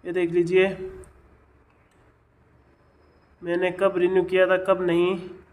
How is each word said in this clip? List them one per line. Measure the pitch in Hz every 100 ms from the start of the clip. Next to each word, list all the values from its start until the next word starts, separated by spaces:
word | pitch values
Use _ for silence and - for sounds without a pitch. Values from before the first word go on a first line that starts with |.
ये | 175
देख | 175 170
लीजिए | 175 170 185 190 190 - - - _ _ _ _ _ _ _ _ _ _ _ _ _ _ _ _ _ _ _ _ _ _ _
मैंने | 175 175 180
कब | 180 196 185
रिन्यू | 180 185
किया | 180 185 185
था, | 185
कब | 185 180
नहीं। | 180 170 180 190 180 - -